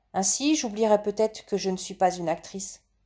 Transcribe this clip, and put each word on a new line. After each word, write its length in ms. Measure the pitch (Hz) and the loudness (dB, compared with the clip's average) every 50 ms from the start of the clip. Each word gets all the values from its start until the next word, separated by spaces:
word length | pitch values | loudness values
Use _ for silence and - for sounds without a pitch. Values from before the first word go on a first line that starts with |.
| _ _ - | _ _ -4
Ainsi, 400 | 180 190 - - - 262 294 311 | 0 0 0 0 2 2 2 2
j'oublierai 480 | 302 262 233 202 214 226 214 214 208 208 | 2 0 -4 -2 0 4 4 4 4 2
peut-être 420 | 208 202 202 220 220 220 - - | -2 0 0 0 0 0 -6 -8
que 100 | - - | -4 -4
je 140 | 196 190 190 | -2 -2 -2
ne 60 | 190 | -4
suis 180 | 185 - - 196 | -4 -6 -10 -2
pas 200 | - 190 185 180 | 2 2 2 2
une 140 | 180 175 160 | 0 -2 -2
actrice. 560 | 165 170 - - - 196 190 - - - _ _ _ _ _ | -4 -4 -6 -12 -12 -12 -12 -12 -14 -18 _ _ _ _ _